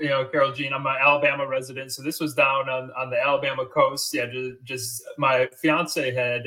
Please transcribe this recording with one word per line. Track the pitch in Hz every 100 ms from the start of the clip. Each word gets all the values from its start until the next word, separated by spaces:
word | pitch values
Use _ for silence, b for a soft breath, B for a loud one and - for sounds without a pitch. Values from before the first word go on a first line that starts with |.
you | 147
know, | 135 131
Carol | 147 135
Jean, | 135 135
I'm | 135 135
an | 135
Alabama | 143 147 143 139 135
resident. | 131 127 131 135
So | 135
this | 147 -
was | 156
down | 123 139 135 131
on, | 131 127
on | 127 127
the | 123
Alabama | 139 139 139 127 127
coast. | 151 135 139 -
Yeah, | 143 120
ju-, | 127 127 123 127
just | 127 - - - -
my | 139 127 131 -
fiance | 160 160 165 160 131
had | 127 123 120